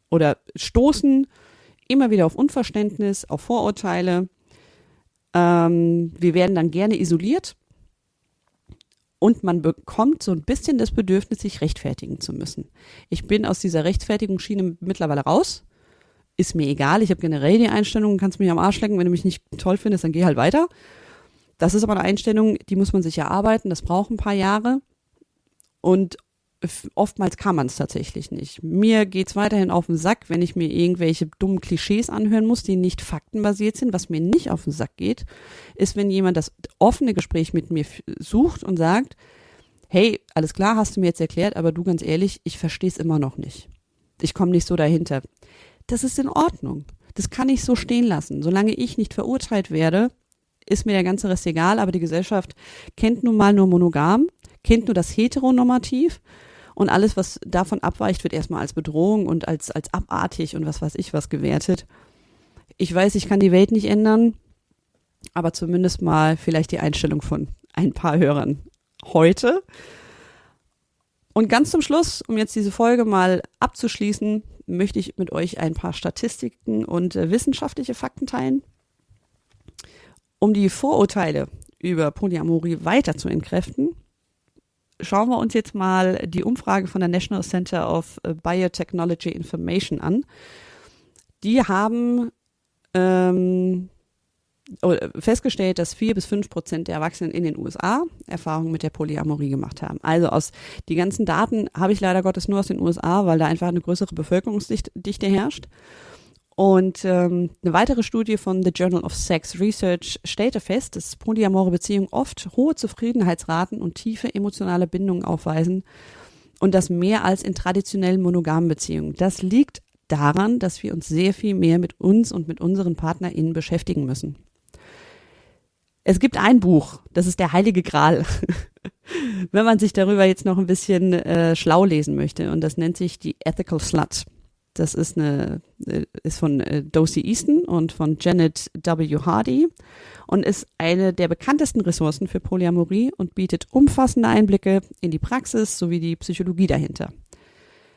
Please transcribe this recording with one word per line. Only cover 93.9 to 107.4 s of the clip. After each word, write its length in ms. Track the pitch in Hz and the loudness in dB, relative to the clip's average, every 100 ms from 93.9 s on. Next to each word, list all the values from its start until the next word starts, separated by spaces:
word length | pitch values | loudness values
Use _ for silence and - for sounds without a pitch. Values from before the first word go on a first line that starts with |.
| _ _ _ _ _ _ _ - - | _ _ _ _ _ _ _ -20 -2
oh, 140 | 185 175 - - | 0 0 -2 -4
festgestellt, 580 | - 226 262 - 185 180 | 0 0 0 -2 -2 -2
dass 160 | 170 | -4
vier 220 | - 220 202 | -2 -2 -2
bis 100 | - | -2
fünf 240 | 202 202 | -4 -4
Prozent 380 | 175 - 165 180 | -8 -6 -6 -4
der 80 | 156 | -4
Erwachsenen 360 | 160 - 170 | -4 -4 -6
in 120 | - | -4
den 140 | 165 - | -4 -4
U 100 | - | -8
S 80 | - | -6
A 280 | 185 247 339 - - | -2 -2 -2 -8 -12
Erfahrungen 460 | 170 160 156 165 | -10 -4 -4 -2
mit 120 | 160 | -2
der 80 | 156 | -4
Polyamorie 580 | - 151 151 156 147 143 | -4 -6 -4 -4 -2 -2
gemacht 320 | 135 - - | -4 -6 -10
haben. 180 | - - | -10 -8
Also 260 | - 165 170 | 0 2 2
aus, 240 | - - - - - - | 0 -4 -10 -20 -14 -6
die 80 | 165 | -2
ganzen 300 | 185 - 190 | -2 -2 -2
Daten 420 | 160 226 226 202 - | 0 0 0 -4 -2
habe 160 | 185 | 0
ich 80 | 208 | 2
leider 220 | 190 185 | 2 0
Gottes 260 | 185 185 - | 0 -2 -2
nur 120 | 202 | -2
aus 80 | 196 | -2
den 120 | - | -2
U 80 | 170 | -2
S 100 | 170 | 0
A, 280 | - 185 190 | 0 2 4
weil 140 | 165 | 2
da 60 | 156 | 2
einfach 220 | 160 175 | 0 -2
eine 140 | 175 | -2
größere 340 | - 175 196 165 | -2 -2 -4 -6
Bevölkerungsdichte, 720 | 151 180 208 208 - 220 - - | -2 0 0 -4 -4 -6 -6 -10
Dichte 320 | 190 202 196 | -10 -4 0
herrscht. 400 | 196 233 - - - - - - - _ _ _ - | 2 0 -6 -14 -20 -20 -20 -20 -20 _ _ _ 2
Und, 500 | 196 190 185 - 190 | 6 6 4 0 0
ähm, 460 | 180 175 175 | 2 2 0